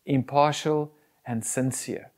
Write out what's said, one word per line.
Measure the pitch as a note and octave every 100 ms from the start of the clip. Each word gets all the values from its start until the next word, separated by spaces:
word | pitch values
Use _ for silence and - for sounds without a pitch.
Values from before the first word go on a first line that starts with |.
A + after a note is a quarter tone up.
impartial | - C3+ B2+ C#3+ D3 D3 D#3 D3+ D3 _ _ _ -
and | A2+
sincere. | A2+ - C3 A#2+ - - -